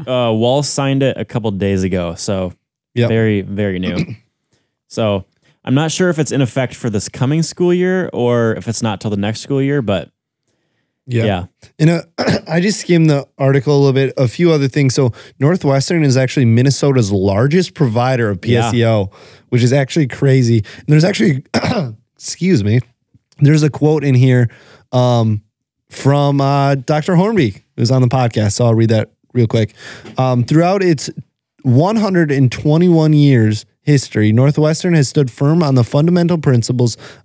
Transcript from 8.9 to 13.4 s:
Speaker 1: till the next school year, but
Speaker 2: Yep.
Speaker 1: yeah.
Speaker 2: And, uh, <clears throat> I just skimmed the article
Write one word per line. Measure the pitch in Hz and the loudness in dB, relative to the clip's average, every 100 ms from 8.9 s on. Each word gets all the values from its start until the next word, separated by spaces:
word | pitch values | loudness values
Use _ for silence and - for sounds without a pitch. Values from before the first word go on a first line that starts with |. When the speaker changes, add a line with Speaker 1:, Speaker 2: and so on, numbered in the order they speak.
| 95 | -4
Speaker 1:
till | 113 | -6
the | 101 | -4
next | 101 110 | -4 -6
school | - 135 | -4 -2
year, | 139 143 | -2 -2
but | 104 92 - _ _ _ _ _ _ _ _ _ - | -2 -4 -6 _ _ _ _ _ _ _ _ _ -6
Speaker 2:
Yep. | 117 104 | -2 0
Speaker 1:
yeah. | 92 98 _ - - | -2 -6 _ -20 0
Speaker 2:
And, | 156 | 0
uh, | 170 - - | 0 -6 -6
<clears throat> | 254 - - | -2 -2 -2
I | 165 | -2
just | 196 - | -2 -4
skimmed | - 170 160 | 0 2 2
the | 143 - | 0 -4
article | - | -4